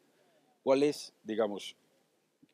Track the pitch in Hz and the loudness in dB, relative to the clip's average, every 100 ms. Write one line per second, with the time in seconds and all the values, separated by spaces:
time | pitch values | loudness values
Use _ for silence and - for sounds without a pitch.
0 | _ _ _ _ _ _ 131 135 147 143 | _ _ _ _ _ _ 2 4 2 0
1 | - _ 107 110 107 95 - - _ _ | -12 _ -6 0 0 -2 -12 -18 _ _
2 | _ _ _ _ _ | _ _ _ _ _